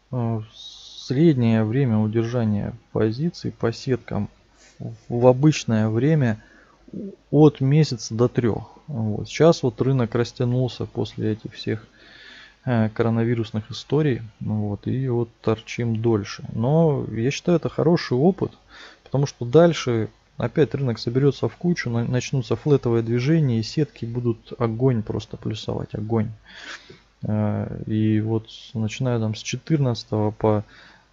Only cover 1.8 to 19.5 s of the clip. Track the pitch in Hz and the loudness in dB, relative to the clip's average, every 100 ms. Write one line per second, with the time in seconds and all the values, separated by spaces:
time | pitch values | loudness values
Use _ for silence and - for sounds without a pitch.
1.8 | 131 107 107 113 113 123 110 104 - - | 2 2 2 0 -2 0 0 0 -4 -10
2.8 | _ - 110 117 170 - 123 - 117 - | _ -2 0 0 -4 -4 -8 -4 -4 -4
3.8 | - 120 - 104 101 _ _ _ - - | -4 -4 -4 -6 -6 _ _ _ -20 -14
4.8 | 123 113 - 120 127 127 151 - - 110 | -14 -12 -6 4 6 6 4 4 2 2
5.8 | 110 113 139 160 120 110 - - _ _ | 2 2 2 4 2 -2 -8 -20 _ _
6.8 | - 185 196 - _ 147 151 - 135 151 | -16 -12 -12 -16 _ 6 6 6 4 4
7.8 | 147 120 - 110 123 - 117 - 110 - | 4 0 -4 0 2 2 0 0 -6 -18
8.8 | - 131 110 107 110 - 160 - 131 - | -10 -4 -4 -4 -4 4 4 4 0 0
9.8 | 127 135 113 120 117 - 123 123 123 - | 0 2 2 0 -2 -2 -2 0 -2 -4
10.8 | 110 117 110 - 107 107 - - - 110 | -8 -6 -6 -4 -4 -4 -8 -10 -6 -6
11.8 | - _ - - - - - _ 131 117 | -8 _ -20 -20 -20 -20 -20 _ -2 0
12.8 | 110 113 113 113 117 117 107 110 - 110 | 0 0 0 2 0 -2 -4 -6 -8 -12
13.8 | - 143 151 117 110 - 110 107 104 101 | -2 0 0 -2 -6 -10 -4 -2 -4 -4
14.8 | - 120 135 120 117 _ - 110 - - | -4 -4 -2 -2 -4 _ -4 -4 -4 -6
15.8 | 117 110 117 107 92 - - 110 120 160 | -4 0 0 0 -2 -10 -8 -4 0 2
16.8 | 160 131 113 110 120 - - 170 127 - | 2 0 -4 -4 -4 -2 0 0 0 0
17.8 | 135 175 - 123 170 190 - - _ - | 2 2 0 2 2 2 -4 -8 _ -20
18.8 | - - - 135 143 - 120 | -20 -20 -6 -4 -2 -4 2